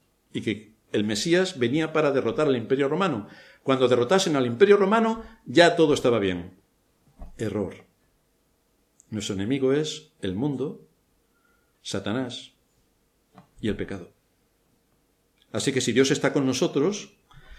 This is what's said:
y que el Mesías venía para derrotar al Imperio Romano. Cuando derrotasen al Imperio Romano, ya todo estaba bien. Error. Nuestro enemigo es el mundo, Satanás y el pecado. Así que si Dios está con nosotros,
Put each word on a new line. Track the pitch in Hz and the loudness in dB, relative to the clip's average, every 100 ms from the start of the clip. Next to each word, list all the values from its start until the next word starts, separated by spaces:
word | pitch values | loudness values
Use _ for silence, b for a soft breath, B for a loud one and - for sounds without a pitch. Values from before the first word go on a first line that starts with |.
| _ _ _ | _ _ _
y | 120 | -10
que | 110 101 - _ _ | -6 -6 -8 _ _
el | 113 | -4
Mesías | 107 107 175 175 190 135 | -2 -2 0 0 0 -2
venía | 120 151 156 | -2 -2 -2
para | 156 147 | 0 0
derrotar | 135 117 107 147 | 0 0 0 0
al | 127 | 0
Imperio | 110 135 139 | 0 0 0
Romano. | 156 190 117 104 B B B | 0 -2 -2 -6 B B B
Cuando | - 131 123 | -2 2 4
derrotasen | 123 120 190 185 143 | 4 4 2 2 0
al | 123 | 0
Imperio | 117 202 202 | 4 6 6
Romano, | 190 226 220 226 B B | 4 2 2 -2 B B
ya | - 127 170 170 | -2 6 6 6
todo | 156 | 2
estaba | 131 131 113 | 4 2 2
bien. | 98 87 87 - _ _ _ _ _ - - - | 0 -2 -8 -18 _ _ _ _ _ -20 -16 -8
Error. | 110 104 92 - - _ _ _ _ _ _ _ _ _ _ _ - | -6 -4 -6 -8 -20 _ _ _ _ _ _ _ _ _ _ _ -12
Nuestro | 110 - | -8 -6
enemigo | 98 104 139 131 | -6 -4 -2 0
es | 139 151 - - _ | 0 -2 -8 -16 _
el | 98 | -8
mundo, | 92 147 127 139 - - _ _ _ _ _ _ _ _ _ | -4 -4 -4 -8 -10 -20 _ _ _ _ _ _ _ _ _
Satanás | - 101 101 117 127 - - _ _ _ _ _ _ _ _ _ - _ | -10 -8 -6 -6 -6 -10 -18 _ _ _ _ _ _ _ _ _ -20 _
y | 110 | -8
el | 95 | -6
pecado. | 90 98 87 _ _ _ _ _ _ _ _ _ _ _ _ _ _ | -8 -12 -16 _ _ _ _ _ _ _ _ _ _ _ _ _ _
Así | 110 - | -6 -2
que | 127 | -2
si | 123 | 0
Dios | 127 135 | 2 2
está | 143 139 | 2 0
con | 147 131 | 0 -2
nosotros, | 127 170 143 160 202 - _ _ b b | 0 -2 0 -2 -2 -10 _ _ b b